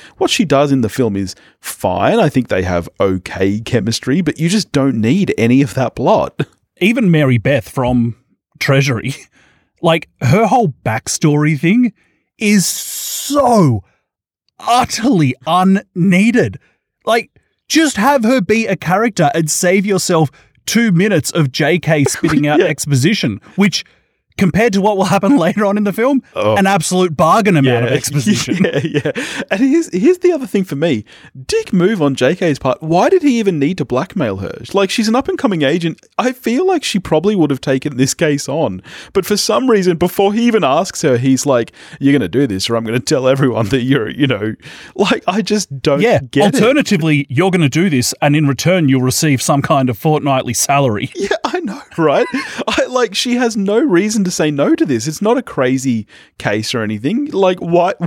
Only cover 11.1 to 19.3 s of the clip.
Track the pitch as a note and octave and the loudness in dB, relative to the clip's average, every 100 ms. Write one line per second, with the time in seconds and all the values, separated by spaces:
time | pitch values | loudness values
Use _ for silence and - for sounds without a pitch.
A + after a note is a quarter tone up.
11.1 | - D#3 D3 D3+ D3+ E3+ A#3 A#3+ - _ | -2 0 2 0 0 2 2 0 -4 _
12.1 | _ _ - G#3 G#3 E3+ - - - - | _ _ -4 2 2 0 -6 -10 -12 -10
13.1 | - - C#4+ B3+ A3+ D3+ G#2+ - _ _ | -10 -4 0 2 4 2 0 -6 _ _
14.1 | _ _ _ _ _ - B3 B3 - A#3 | _ _ _ _ _ 0 0 0 -2 0
15.1 | G3 C3+ - - F3 F#3+ F#3+ - F#3 F#3 | 2 0 -2 -2 2 4 2 -2 -2 2
16.1 | F3+ A3 A#3 B2+ F#2 _ _ _ _ - | 4 2 2 0 -4 _ _ _ _ -2
17.1 | A3+ - _ _ _ - D4+ D#4 - A#3+ | -2 -2 _ _ _ -2 0 2 2 2
18.1 | C#4+ G#3+ C4 F3+ A3+ G#3+ F#3+ D#3 F#3 A#3 | 2 2 0 2 0 0 -4 -2 0 0
19.1 | - D3 | 0 0